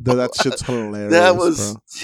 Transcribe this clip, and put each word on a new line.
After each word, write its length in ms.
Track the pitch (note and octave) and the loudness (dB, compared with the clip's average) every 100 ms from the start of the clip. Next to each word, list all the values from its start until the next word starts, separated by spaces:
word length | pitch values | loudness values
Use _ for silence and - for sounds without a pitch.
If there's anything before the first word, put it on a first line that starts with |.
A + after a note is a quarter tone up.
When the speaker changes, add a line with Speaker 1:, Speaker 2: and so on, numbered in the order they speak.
Speaker 1:
th-, 140 | A#2+ B2 | 0 0
that 180 | B2 - | 0 -2
Speaker 2:
<laughs> 60 | |
Speaker 1:
shit's 200 | C3+ C3 | -2 -4
hilarious, 500 | - B2 G#2+ G#2 G#2 | -4 -6 -4 -6 2
Speaker 2:
That 220 | E3 F3+ F3+ | 4 6 4
was 360 | F3 D3 G#2 | 2 0 -4
Speaker 1:
bro. 80 | G#2+ _ - | -6 _ -14